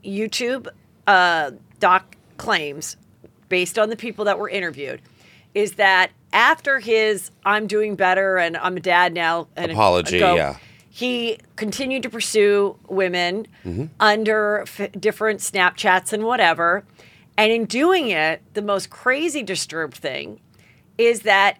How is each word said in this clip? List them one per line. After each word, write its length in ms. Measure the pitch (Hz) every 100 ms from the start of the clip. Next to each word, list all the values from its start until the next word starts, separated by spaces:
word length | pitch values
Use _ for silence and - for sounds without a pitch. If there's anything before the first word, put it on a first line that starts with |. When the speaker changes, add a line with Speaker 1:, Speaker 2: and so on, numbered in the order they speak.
Speaker 1:
YouTube, 600 | - 196 214 - 240 262 - - _ _ -
uh, 460 | 190 180 165 143 113 _ _
doc 380 | 196 185 - - _ _
claims, 580 | - 190 147 143 - - _ _ - _ _
based 300 | 185 180 -
on 100 | 214
the 40 | 220
people 280 | 233 208
that 120 | 202 185
were 80 | 208
interviewed, 520 | 202 175 139 139 135 _ _ _ _ _
is 200 | 202 208
that 360 | - 196 185 185 _ _
after 480 | 196 247 311 - 269
his 500 | 208 220 214 202 - _
"I'm 240 | 196 208 214
doing 260 | 208 214
better 420 | 196 185 185 190 185
and 200 | 170 165
I'm 200 | 180 185
a 40 |
dad 320 | 180 175 180
now," 320 | 170 165 170 160
and 160 | - 170
Speaker 2:
Apology, 480 | 131 104 90 85 90
Speaker 1:
go, 160 | 90
Speaker 2:
yeah. 220 | 87 73 69 - _ _
Speaker 1:
he 500 | - 247 247 233 214 _
continued 480 | - 214 190 262 269
to 80 | 240
pursue 680 | 226 - 220 202 202 202 - -
women 580 | 190 185 175 175 196 220 _
Speaker 2:
Mm-hmm. 200 | - 87 156 -
Speaker 1:
under 600 | 214 214 220 214 208 208
f-, 280 | - - 202 202
different 400 | 208 208 220 208
Snapchats 760 | - 202 180 180 214 185 -
and 120 | 214
whatever. 580 | 220 247 175 160 170 185 - _ - _ _ -
And 160 | 214
in 140 | 226 220
doing 420 | 240 320 381 262
it, 340 | 170 156 160 _
the 80 | -
most 280 | 208 196 190
crazy, 540 | - 247 269 330 294
disturbed 500 | 202 185 - 160 156 -
thing 440 | 147 135 147 220 _ _ _ _ _ -
is 220 | 233 233
that 340 | 214 196 196 -